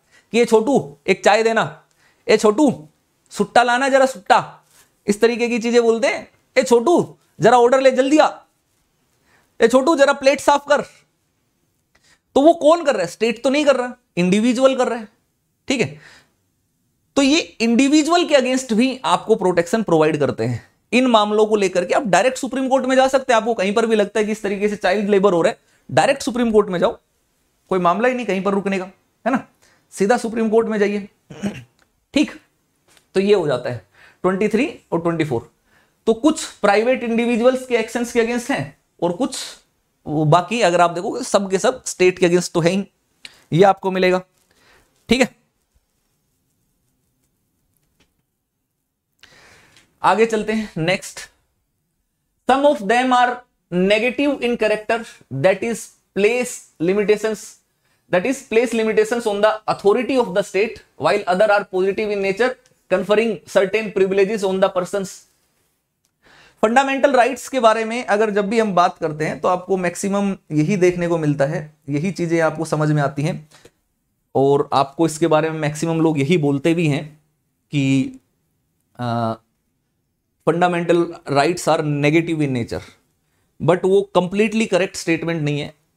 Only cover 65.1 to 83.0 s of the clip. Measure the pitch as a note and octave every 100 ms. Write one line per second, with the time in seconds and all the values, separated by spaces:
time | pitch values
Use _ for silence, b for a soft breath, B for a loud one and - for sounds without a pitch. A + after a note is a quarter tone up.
65.1 | - _ _ _ _ _ _ _ _ _
66.1 | _ b b b b A3 B3 C4+ C4+ C#4+
67.1 | B3+ A#3 C4 - C4 A3+ A3 A3 A#3 A#3+
68.1 | G3+ A3 G3+ G3 A3+ G#3+ F3 F3 - D#3+
69.1 | D3+ D#3 E3 F3 F3+ F3+ F#3+ F3+ F3 G3+
70.1 | G3 G3+ F#3+ - D3+ D#3 G3+ F3+ F3+ E3+
71.1 | E3+ D3+ C#3+ C#3 E3+ D3+ _ - C#3+ F#3
72.1 | E3+ F3 E3 D#3+ D#3 D#3+ D3+ D3+ D3+ C#3
73.1 | - D3+ - - b b _ _ _ _
74.1 | _ _ C3 C#3 C#3+ D3 B2+ C#3 - E3
75.1 | D#3 E3 D#3 D#3+ D#3 D3 D3+ E3 E3 D#3+
76.1 | D3+ C#3 F3+ C#3+ C#3+ E3+ E3 D#3+ C3+ D3+
77.1 | - _ _ _ _ - D3 C3+ C3+ C3
78.1 | - _ _ _ _ _ _ _ - B2
79.1 | A#2 A2+ A2+ _ _ _ _ _ _ _
80.1 | _ _ _ - E3+ F3+ F3 E3+ E3+ E3+
81.1 | - - C#3 C#3 B2 - D#3+ D3+ C#3+ D3
82.1 | D#3+ E3 D#3+ C#3+ B2+ A#2 F2 - _